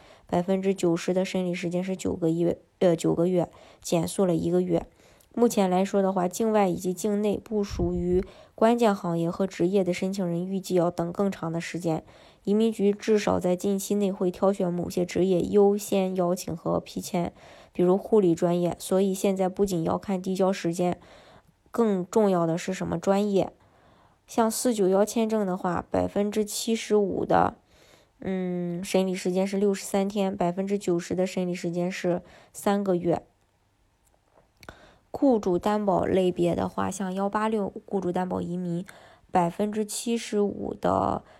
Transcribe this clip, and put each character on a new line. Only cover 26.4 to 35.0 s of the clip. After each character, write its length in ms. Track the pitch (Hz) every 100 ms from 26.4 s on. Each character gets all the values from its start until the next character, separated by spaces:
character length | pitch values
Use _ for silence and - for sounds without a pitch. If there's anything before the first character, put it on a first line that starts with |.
| 208
七 280 | - -
十 220 | 226 - 208
五 300 | 196 - -
的， 300 | 185 92 - _ _ - - _ -
嗯， 600 | - 190 185 180 175 175
审 240 | 190 190 190
理 80 |
时 160 | 185 185
间 160 | 180 196
是 120 | 196
六 160 | 202
十 100 | 196
三 240 | - 202 196
天； 260 | 208 190
百 160 | 202 175
分 160 | 180 196
之 120 | 202
九 200 | 202 170
十 160 | 175
的 120 | 180 185
审 200 | 190 180
理 80 |
时 160 | 175 175
间 220 | 175 175
是 300 | 190 180 175 - - -
三 320 | - - 202
个 140 | 196 175
月。 260 | 170 165 - _ _ _ _ _ _ _ _ _ _ _ _ _ - - - _